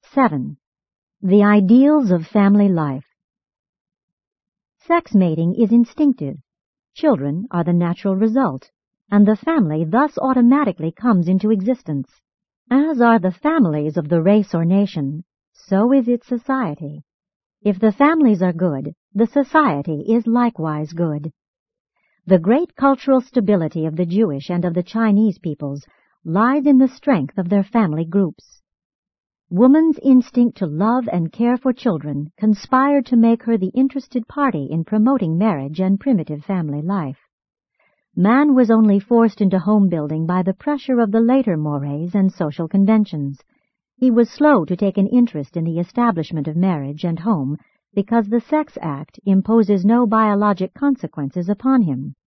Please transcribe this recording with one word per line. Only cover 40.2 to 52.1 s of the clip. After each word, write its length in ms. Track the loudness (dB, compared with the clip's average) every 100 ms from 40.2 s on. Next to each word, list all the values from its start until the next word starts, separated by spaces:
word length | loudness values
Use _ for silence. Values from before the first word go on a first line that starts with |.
by 180 | -2 -2
the 120 | -2
pressure 460 | -4 -6 -6 -2 -2
of 120 | 0
the 80 | 0
later 380 | 2 2 0 -2
mores 560 | -2 -4 -6 -6 -4
and 180 | 0 0
social 340 | 0 -6 -6 -4
conventions. 760 | 0 2 2 0 -4 -8 -10 _ _ _ _ _
He 160 | _ 0
was 200 | 2 0
slow 340 | 0 2 2
to 100 | 0
take 220 | -2 -2 0
an 100 | 0
interest 480 | 2 0 -2 -8
in 100 | -6
the 140 | -6 -4
establishment 720 | -6 -2 -2 -2 -6 -6 -6
of 80 | -2
marriage 480 | -2 -2 -6 -8
and 140 | -6 -6
home 400 | -4 -4 -4 -8 _ _ _
because 380 | -8 -2 -2 -2
the 100 | -4
sex 380 | -2 -4 -4 -10
act 400 | -8 -8 -12 -10 0
imposes 580 | 0 2 2 2 2
no 220 | 2 2 2
biologic 640 | 2 2 2 0 -2 -6
consequences 800 | -4 -2 -2 -6 -8 -8 -6 -4
upon 320 | -4 0 0
him. 320 | 0 -2 -8